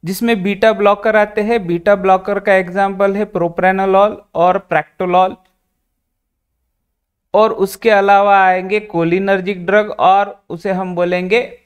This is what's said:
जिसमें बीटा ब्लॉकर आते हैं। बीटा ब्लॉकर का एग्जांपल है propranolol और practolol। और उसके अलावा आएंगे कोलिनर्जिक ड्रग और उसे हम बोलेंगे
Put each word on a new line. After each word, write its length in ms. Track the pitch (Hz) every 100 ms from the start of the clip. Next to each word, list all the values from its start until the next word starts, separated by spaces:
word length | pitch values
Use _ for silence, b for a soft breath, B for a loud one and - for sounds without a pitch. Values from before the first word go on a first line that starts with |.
| 160
जिसमें 380 | 190 233 226
बीटा 300 | 185 196 220
ब्लॉकर 420 | 202 202 202 226 214
आते 260 | 208 214
हैं। 260 | 208 233 175
बीटा 280 | 170 185 202
ब्लॉकर 440 | 185 185 190 202
का 140 | 196
एग्जांपल 640 | 190 180 180 196 196 196 196
है 160 | 208
propranolol 840 | 180 170 170 185 190 196 190 208 208 _ -
और 320 | 175 185 -
practolol। 640 | 156 156 _ 180 180 185 - _ _ _ _ _ _ _ _ _ _ _ _ _ _ _ _ _ _ _
और 200 | 196 220
उसके 360 | - 190 - 226
अलावा 540 | 208 196 202 202 196
आएंगे 360 | 190 185 185 208
कोलिनर्जिक 840 | 208 170 165 175 196 196 185 190 175
ड्रग 240 | 202 208
और 540 | - 175 196 202 - _
उसे 220 | 165 208
हम 240 | 185 185 175
बोलेंगे 460 | 175 180 185 220 - -